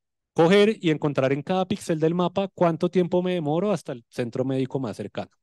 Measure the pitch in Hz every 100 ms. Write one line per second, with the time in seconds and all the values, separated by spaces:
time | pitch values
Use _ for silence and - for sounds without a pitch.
0 | _ _ _ - 165 202 202 - 175 151
1 | - 139 131 139 - 185 185 202 - 156
2 | 160 175 175 196 196 - 175 160 180 185
3 | 175 180 185 180 147 160 202 185 - 123
4 | - - 120 123 131 131 131 139 123 95
5 | 98 - 92 _